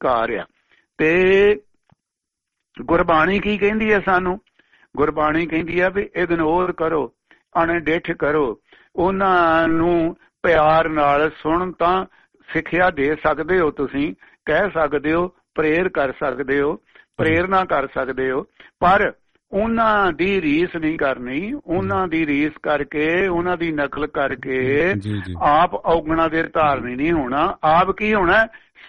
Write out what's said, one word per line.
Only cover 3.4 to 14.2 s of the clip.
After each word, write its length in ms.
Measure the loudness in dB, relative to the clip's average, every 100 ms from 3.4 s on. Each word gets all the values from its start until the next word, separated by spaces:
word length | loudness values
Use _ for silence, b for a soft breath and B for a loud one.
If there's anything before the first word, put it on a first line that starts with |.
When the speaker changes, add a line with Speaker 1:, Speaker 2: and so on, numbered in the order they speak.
| -2 0
Speaker 1:
ਕਹਿੰਦੀ 340 | 0 0 0
ਹੈ 80 | 0
ਸਾਨੂੰ? 400 | 2 0 0 -4 -10 b b b b -2
ਗੁਰਬਾਣੀ 500 | -2 0 0 0 -2
ਕਹਿੰਦੀ 340 | -4 -2 0
ਆ 80 | 0
ਵੀ 200 | 0 -4 -4
ਇਗਨੋਰ 560 | -2 0 0 0 0
ਕਰੋ, 400 | -2 -2 -2 -4 -10 b b b -2
ਅਣਡਿੱਠ 500 | 0 0 0 -2 -2
ਕਰੋ, 480 | -4 -2 0 -2 -4 b b b -2
ਉਹਨਾਂ 720 | 0 0 2 4 4 2 2
ਨੂੰ 480 | 2 2 2 0 -4 b _
ਪਿਆਰ 460 | 2 4 6 4 2
ਨਾਲ 420 | 2 2 2 0
ਸੁਣ। 420 | -2 -2 0 -2
ਤਾਂ 340 | -2 0 0 -4 b b _ -8
ਸਿੱਖਿਆ 380 | -6 -4 0 2
ਦੇ 260 | 2 -2 0 -2
ਸਕਦੇ 320 | -2 0 2
ਹੋ 120 | 0
ਤੁਸੀਂ, 440 | 0 -4 -2 -4 -6